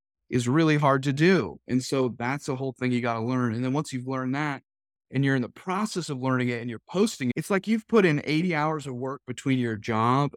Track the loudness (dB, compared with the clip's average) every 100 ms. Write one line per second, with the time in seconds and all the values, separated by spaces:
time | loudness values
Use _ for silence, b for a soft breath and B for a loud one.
0 | _ _ -4 -2 2 4 4 4 4 4
1 | 2 2 4 4 2 -6 -2 -2 0 0
2 | 0 -2 -4 -4 -6 -6 -6 -4 -2 0
3 | 0 -2 -2 0 0 -2 -2 -2 -4 -6
4 | -6 -6 -4 -4 -4 -6 -12 _ _ _
5 | _ 0 2 2 0 -6 -6 -4 -4 -4
6 | -6 -4 -2 0 0 -4 -6 -10 -6 0
7 | 0 0 -4 -4 -2 -2 0 -2 2 4
8 | 6 4 0 0 0 0 -2 -2 -6 -8
9 | -8 -8 -10 -6 0 0 0 -2 0 2
10 | 4 4 2